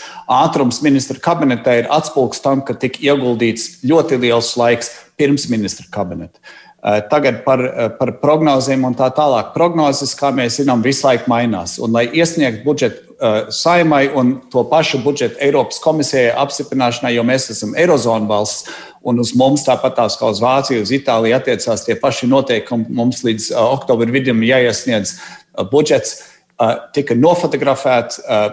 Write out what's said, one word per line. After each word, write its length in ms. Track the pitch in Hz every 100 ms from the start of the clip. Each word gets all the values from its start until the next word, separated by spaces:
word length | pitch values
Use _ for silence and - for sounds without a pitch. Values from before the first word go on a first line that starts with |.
| - - -
ātrums 540 | 127 165 160 123 -
ministra 360 | 151 139 135 135
kabinetā 600 | - 170 147 120 127 120
ir 100 | 117
atspulgs 500 | 151 - - 139 -
tam, 220 | 139 135
ka 120 | 127
tik 260 | 113 131 -
ieguldīts 800 | 135 143 123 117 117 110 - -
ļoti 360 | 123 160 - 131
liels 360 | 120 117 113 120
laiks 340 | 120 120 - - - -
pirms 320 | 143 143 -
ministra 360 | 113 101 - -
kabineta. 480 | 107 92 82 85 _ - - - _
Eh, 200 | 104 107 104
tagad 320 | 151 135 113
par, 160 | - 131
eh, 280 | 127 117 113
par 220 | - 127 -
prognozēm 640 | 147 156 156 135 127 135 127
un 80 |
tā 160 | 123 131
tālāk. 400 | 131 151 120 -
Prognozes, 600 | - 170 165 147 139 135 -
kā 140 | 143
mēs 240 | 131 120 -
zinām, 160 | 139 120
visu 220 | 117 135 139
laiku 220 | 120 -
mainās. 500 | 117 120 98 87 -
Un, 140 | 117
lai 140 | 117 120
iesniegtu 580 | - 165 165 135 107
budžetu, 380 | 127 143 123 - - -
eh, 240 | 120 107 -
Saeimai 580 | - 156 175 160 147 139 143
un 240 | 123 131 -
to 140 | 127
pašu 380 | 120 160 156 139
budžetu 320 | 139 139 117 -
Eiropas 360 | 139 143 123 -
komisijai 540 | 160 156 139 135 117
apstiprināšanai, 800 | 120 143 - 139 135 123 117 127
jo 80 | 117
mēs 280 | 117 131 -
esam 240 | 110 107 131
Eirozonu 500 | 175 147 117 113 107
valsts, 440 | 104 104 - - - - -
un 140 | - 120
uz 140 | 117 123
mums 260 | 131 143 -
tāpat 280 | 214 131 -
tās 200 | 113 -
kā 140 | 117
uz 100 | 101
Vāciju, 400 | 120 135 135 123
uz 100 | 101
Itāliju 460 | 135 135 113 113 127
attiecās 480 | 131 117 - 107
tie 120 | - 110
paši 300 | 139 131 123
noteikumi. 600 | 135 131 113 - 120 110
Mums 320 | 123 120 127
līdz, 260 | 123 110 -
eh, 40 | 123
oktobra 520 | 113 139 - 117 117
vidum 300 | 135 131 113
jāiesniedz, 800 | 113 131 123 107 - 110 98 - - - _ -
eh, 60 |
budžets. 580 | 95 135 156 139 - - - - _ -
Eh, 180 | 117 120 -
tika 200 | 147 139
nofotografēts, 1080 | 120 151 170 165 139 139 135 139 123 117 - -
eh, 240 | 110 104